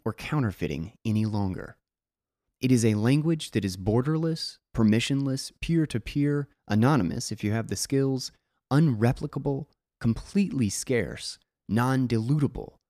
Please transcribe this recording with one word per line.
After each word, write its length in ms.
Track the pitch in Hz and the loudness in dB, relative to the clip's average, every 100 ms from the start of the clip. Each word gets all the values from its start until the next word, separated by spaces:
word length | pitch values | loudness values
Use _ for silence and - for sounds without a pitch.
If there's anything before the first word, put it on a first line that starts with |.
| - | -8
or 80 | |
counterfeiting 800 | - - 151 120 - 85 71 87 - | -8 -4 -2 -2 -2 -4 -4 -8 -8
any 220 | 113 107 107 | -2 0 0
longer. 500 | 104 98 90 - - _ _ _ _ _ _ _ _ | 0 -2 -4 -10 -18 _ _ _ _ _ _ _ _
It 100 | 127 | 2
is 140 | 127 113 | 4 4
a 80 | |
language 560 | 104 113 143 156 165 - | 4 4 2 2 -2 -2
that 140 | 113 98 | -2 -2
is 100 | 95 | -2
borderless, 840 | 92 113 131 156 165 160 - - _ - | 0 2 2 0 -2 -4 -6 -12 _ 2
permissionless, 760 | 110 110 - 139 139 135 - - | 4 4 2 -2 -2 -4 -8 -10
peer-to-peer, 880 | - 165 151 117 - 143 143 143 143 _ - | -2 0 0 -4 -6 -2 0 0 -4 _ -2
anonymous 640 | 104 120 147 85 76 - | 4 4 4 2 -2 -6
if 120 | 107 | -4
you 80 | 104 | -2
have 160 | 110 110 | -2 -4
the 60 | 131 | -6
skills, 560 | - 139 135 131 - - _ _ _ | -2 0 0 -2 -6 -14 _ _ _
unreplicable, 960 | 139 165 110 117 131 151 - 139 139 143 _ _ _ | 4 4 4 2 0 -6 -6 -4 -4 -8 _ _ _
completely 720 | 117 113 - 202 196 139 104 | -2 -2 -2 0 0 0 -2
scarce, 680 | - - 123 80 - - - _ _ - | -2 -2 0 -2 -6 -12 -14 _ _ -4
non-dilutable, 1080 | 107 127 131 123 117 113 151 139 - - - _ | 0 2 2 2 0 0 0 0 -2 -12 -16 _